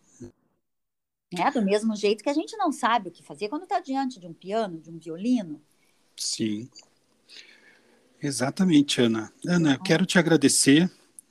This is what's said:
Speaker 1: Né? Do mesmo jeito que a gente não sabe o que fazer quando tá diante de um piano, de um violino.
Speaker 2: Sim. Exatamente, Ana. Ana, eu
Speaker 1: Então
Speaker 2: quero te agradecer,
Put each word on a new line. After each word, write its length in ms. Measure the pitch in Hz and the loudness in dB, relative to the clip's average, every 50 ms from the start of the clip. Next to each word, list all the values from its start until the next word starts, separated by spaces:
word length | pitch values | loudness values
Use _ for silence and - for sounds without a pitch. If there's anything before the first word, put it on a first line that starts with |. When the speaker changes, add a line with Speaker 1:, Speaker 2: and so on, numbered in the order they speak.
| _ _ _ - - - _ _ _ _ _ _ _ _ _ _ _ _ _ _ _ _ _ _ _ - 175 | _ _ _ -20 -20 -20 _ _ _ _ _ _ _ _ _ _ _ _ _ _ _ _ _ _ _ -12 -4
Speaker 1:
Né? 180 | 175 175 254 285 | -2 -2 0 0
Do 100 | 262 208 | 0 0
mesmo 320 | 190 202 208 220 226 214 | 2 0 0 0 -2 -4
jeito 300 | 202 - 202 220 214 - | 0 0 0 0 0 -2
que 60 | 285 | -4
a 40 | 285 | -2
gente 220 | 311 370 - 466 | -2 -4 -6 -6
não 160 | 440 392 330 254 | -2 -2 -2 -2
sabe 360 | - - 214 233 240 190 170 | 0 0 0 0 0 -2 -6
o 20 | - | -16
que 100 | - - | -18 -18
fazer 260 | - 156 143 208 208 | -18 -12 -10 -10 -8
quando 160 | 302 302 381 | -8 -8 -8
tá 120 | - 403 349 | -4 -6 -6
diante 400 | - 262 269 269 269 254 254 196 | -4 -4 -6 -4 -4 -6 -8 -10
de 80 | 170 | -16
um 60 | 175 160 | -18 -18
piano, 460 | _ - 185 202 226 220 196 165 160 | _ -10 -6 -4 -4 -4 -4 -8 -12
de 100 | 151 160 | -14 -16
um 80 | 170 165 | -18 -16
violino. 640 | - 170 160 170 202 240 254 240 190 165 147 147 _ _ _ _ _ _ _ _ _ _ _ | -12 -12 -12 -6 -2 0 0 0 -2 -6 -12 -16 _ _ _ _ _ _ _ _ _ _ _
Speaker 2:
Sim. 520 | - - - - - 113 107 104 104 120 131 _ - - _ _ _ _ _ _ _ _ _ - - - - - _ _ - _ _ _ _ _ _ _ _ _ - | -10 -8 -8 -6 -4 -4 -4 -4 -6 -8 -14 _ -20 -20 _ _ _ _ _ _ _ _ _ -20 -20 -20 -20 -20 _ _ -20 _ _ _ _ _ _ _ _ _ -8
Exatamente, 800 | - 143 135 - 139 135 - - 190 185 160 147 143 - - - | -8 -6 -4 -4 -4 -4 -2 0 2 4 6 4 4 4 2 2
Ana. 320 | 123 117 113 113 107 107 _ _ - | 2 2 2 0 -4 -8 _ _ -4
Ana, 220 | 165 175 180 160 147 | 0 0 2 4 2
eu 40 | 135 | 2
Speaker 1:
Então 100 | 127 - | 0 2
Speaker 2:
quero 220 | - 160 156 190 | 0 2 2 2
te 120 | - - 185 | 2 2 2
agradecer, 720 | 160 165 165 147 143 135 - - - 139 135 156 175 180 - _ _ _ _ _ - _ | 4 4 4 4 4 4 4 4 4 6 6 6 6 2 -2 _ _ _ _ _ -20 _